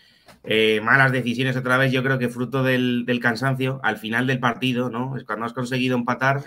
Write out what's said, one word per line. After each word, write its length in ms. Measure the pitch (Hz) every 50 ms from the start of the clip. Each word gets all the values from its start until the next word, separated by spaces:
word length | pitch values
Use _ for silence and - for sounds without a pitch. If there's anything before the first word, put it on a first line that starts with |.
| _ _ _ _ _ - - _
eh, 380 | - - 107 110 110 110 110 107
malas 300 | 107 117 131 135 135 131
decisiones 440 | 127 131 117 120 117 120 131 131 120
otra 200 | 117 107 127 127
vez, 160 | 131 135 127
yo 100 | 127 131
creo 160 | 120 127 135 120
que 100 | 123 120
fruto 360 | - 120 123 110 135 135 131
del, 400 | 131 127 127 127 123 123 123 120
del 140 | 127 120 120
cansancio, 600 | 120 120 113 113 131 135 131 131 131 131 135 - -
al 120 | 110 107
final 300 | - - 107 113 120 127
del 140 | 131 131 120
partido, 500 | 127 120 117 - 131 131 123 120 127 123
¿no? 260 | 113 120 127 135 135
Es 60 | 110
cuando 240 | - - 107 104 117
has 60 | 117
conseguido 440 | 117 131 123 120 131 127 127 127 127
empatar, 460 | 120 120 127 123 120 131 135 139 139 135